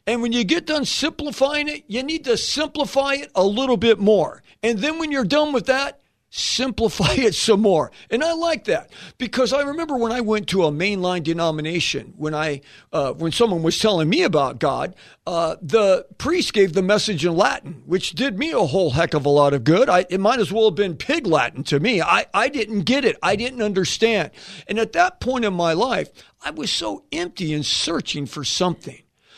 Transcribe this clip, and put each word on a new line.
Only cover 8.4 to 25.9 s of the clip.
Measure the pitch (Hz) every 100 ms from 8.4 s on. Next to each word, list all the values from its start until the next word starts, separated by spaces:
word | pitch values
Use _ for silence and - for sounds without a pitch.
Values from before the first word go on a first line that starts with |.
| 330 320 -
that, | 165 - - - -
because | 247 247 240
I | 277
remember | 285 311 320 262
when | 226
I | 247
went | 214 214 180
to | 190 160
a |
mainline | 147 196 196 180 180
denomination, | 151 170 165 156 156 170 - 131 - -
when | 151 151
I, | 156 143 - - _
uh, | 156 135
when | 156 165
someone | - 233 170
was | 160 -
telling | 220 180 151
me | 294
about | 302 151 135 117
God, | 147 123 160 - - - -
uh, | 170 165 -
the | 151 220 196 185 - -
priest | 254 359 -
gave | 214 190
the | 170
message | 185 208 - 170
in | 170 165
Latin, | 208 - 139 147 143
which | 180 -
did | 151 269 190
me | 320
a | 269
whole | 160 185 165
heck | 135 165
of | 156 139
a |
lot | 143 143
of | 139
good. | 117 180 269
I, | 180 190
it | 190
might | 202 254
as | 160
well | 214 220
have | 180
been | 202 147
pig | - 330 214
Latin | 151 117 131 -
to | 143
me. | 185 202
I, | 156 190 226
I | 196 269
didn't | 294 214 208
get | 160 277 247
it. | 139
I | 175 208
didn't | 247 254
understand. | 214 190 180 - 226 214 151 - - - -
And | 208
at | 220
that | - 370 -
point | 240 254 214
in |
my | 180 170
life, | 165 254